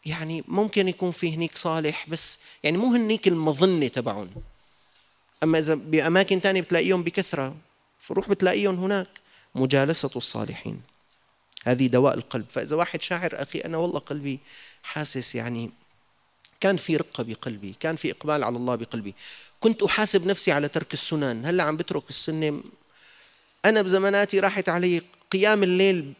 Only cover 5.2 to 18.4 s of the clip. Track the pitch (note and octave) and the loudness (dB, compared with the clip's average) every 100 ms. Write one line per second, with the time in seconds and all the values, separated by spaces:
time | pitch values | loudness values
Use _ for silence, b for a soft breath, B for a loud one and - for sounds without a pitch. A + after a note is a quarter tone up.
5.2 | _ _ D#3 D#3+ D#3 D#3 D#3 D#3 D3+ F3+ | _ _ 2 2 2 -2 2 2 4 4
6.2 | G3 F#3+ G3 F#3+ E3+ E3+ E3+ F#3 E3+ F#3 | 4 2 2 0 0 0 2 2 0 -4
7.2 | F#3 D#3+ C3+ D#3 _ _ _ _ - - | -4 -4 -4 -8 _ _ _ _ -4 -4
8.2 | G3+ G3 F#3 G3+ G3+ F#3 F#3+ G3+ F#3 - | 0 2 2 2 0 0 0 -2 -4 -14
9.2 | b b b C3 C3 C#3 C#3 D#3+ C3+ B2 | b b b -2 2 4 4 2 -2 -4
10.2 | - A2+ G#2+ - A#2 A2 - _ _ _ | -4 -4 -6 -8 -10 -12 -16 _ _ _
11.2 | _ _ _ - - B2 C3 B2 C3+ - | _ _ _ -8 -2 2 4 4 4 2
12.2 | - B2 A2 - B2 D3+ E3+ E3+ - F3 | -6 -8 -6 -8 -4 -2 -2 -4 -6 -4
13.2 | F3 - C#3 - E3 D#3+ F3 E3 - D3 | -4 -6 -8 -8 -6 -4 -4 -4 -6 -8
14.2 | C#3 C3 B B B B - D3+ D3 C3 | -6 -8 B B B B -12 -8 -6 -4
15.2 | A#2+ A#2+ A#2 A#2+ A2+ - _ _ _ _ | -4 -4 -6 -6 -8 -14 _ _ _ _
16.2 | _ _ - _ G3 F#3+ - D3+ - - | _ _ -20 _ 0 0 0 -2 -2 -6
17.2 | A#2 A2 - G#2 G2+ F#2 D#3+ D#3+ D3+ - | -8 -8 -8 -10 -12 -8 -6 -4 -6 -6
18.2 | D3+ D3+ | -4 -2